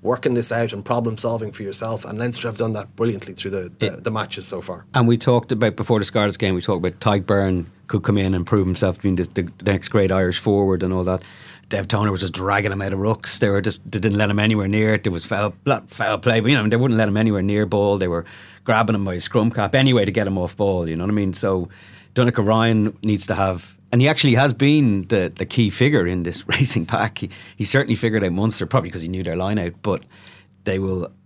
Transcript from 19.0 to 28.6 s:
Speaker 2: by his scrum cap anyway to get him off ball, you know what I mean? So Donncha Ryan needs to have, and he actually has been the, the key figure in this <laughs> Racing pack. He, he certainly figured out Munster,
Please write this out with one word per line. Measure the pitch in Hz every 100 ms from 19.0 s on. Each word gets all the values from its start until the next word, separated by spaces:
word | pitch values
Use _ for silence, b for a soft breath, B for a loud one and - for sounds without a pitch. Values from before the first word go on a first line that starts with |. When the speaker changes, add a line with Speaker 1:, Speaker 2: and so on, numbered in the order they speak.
Speaker 2:
by | 98 90
his | -
scrum | 123 113
cap | 113 98 131
anyway | 135 123 101
to |
get | 101 98
him | 95
off | 90 -
ball, | 101 92 82
you | 82
know |
what | 90
I |
mean? | 104 98
So | 87 98 95 87 B B B B -
Donncha | 120 120 104
Ryan | 110 113 110 104 -
needs | 110 104 -
to | 95
have, | 95 90 - - _
and | 120
he | 135
actually | 156 143 117
has | 139
been | 117 139 151 135 101 92
the, | 107 90 -
the | -
key | - 110
figure | - 147 147 87
in | 90
this | 85 85 -
<laughs> |
Racing | 113 135 - 82
pack. | 90 110 -
He, | - B B B
he | 104
certainly | 135 131 110
figured | 113 110
out | 98
Munster, | 90 110 113